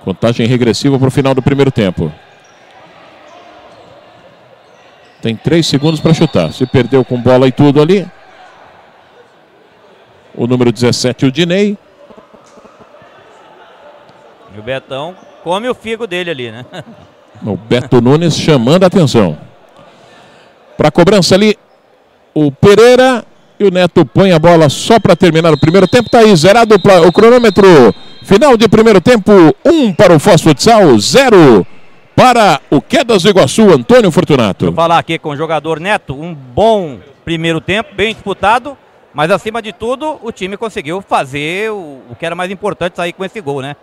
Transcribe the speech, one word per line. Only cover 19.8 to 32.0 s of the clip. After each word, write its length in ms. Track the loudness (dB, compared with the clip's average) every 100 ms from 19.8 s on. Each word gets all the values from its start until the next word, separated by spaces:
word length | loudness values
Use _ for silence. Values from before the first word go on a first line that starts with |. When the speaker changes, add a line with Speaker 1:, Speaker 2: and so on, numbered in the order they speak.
| -20 _ _ -20 _ _ _ _ _
Speaker 1:
Pra 160 | -4 -2
cobrança 440 | 2 2 2 0
ali, 240 | 0 0 -2 _ _ _ _ _ _ _
o 180 | -4 -4
Pereira 720 | 2 2 6 4 4 2 -2 -8 _ _ _
e 40 |
o 60 | -2
Neto 360 | 0 0 0 0
põe 260 | 0 2
a 60 | 2
bola 320 | 4 4 2
só 280 | -2 0 0
pra 160 | 2
terminar 380 | 2 2 2 0
o 80 | 0
primeiro 260 | 2 2 2
tempo. 220 | 0 0
Tá 120 | 2
aí, 140 | 4
zerado 420 | 4 4 2 2 2
o 40 |
pla-, 220 | 4 4
o 100 | 4
cronômetro. 540 | 4 4 4 2 4 4 6 4 0 -16 -20
Final 340 | 0 2 2 2
de 100 | 2
primeiro 340 | 2 4 2
tempo, 300 | 2 0 4 4 4 2
um 300 | 0 0 0
para 240 | 2 2 4
o 20 |
Foz 220 | 2 2
Futsal, 580 | 2 0 2 4 4 2
zero 680 | 2 0 4 4 6 4 0 -14 -20 _